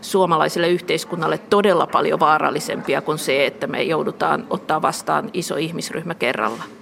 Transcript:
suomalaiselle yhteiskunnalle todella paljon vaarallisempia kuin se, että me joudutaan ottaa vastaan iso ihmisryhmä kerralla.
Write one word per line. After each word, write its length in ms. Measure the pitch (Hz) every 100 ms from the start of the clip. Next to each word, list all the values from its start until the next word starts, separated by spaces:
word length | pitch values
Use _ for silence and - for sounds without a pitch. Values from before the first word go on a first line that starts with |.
suomalaiselle 680 | - 196 175 160 160 175 170
yhteiskunnalle 680 | 175 - 160 - 175 160 156
todella 500 | - 208 208 165 143
paljon 320 | 123 151 156
vaarallisempia 840 | 156 156 156 143 - 127 - 135
kuin 160 | - 156
se, 280 | - 135 135
että 220 | - 143
me 160 | 123
joudutaan 640 | 120 156 - - 160 151 -
ottaa 320 | - - 156
vastaan 480 | 147 165 - 151 151
iso 220 | - 170 -
ihmisryhmä 580 | 170 165 - - 165
kerralla. 500 | 165 120 131 110 113 - -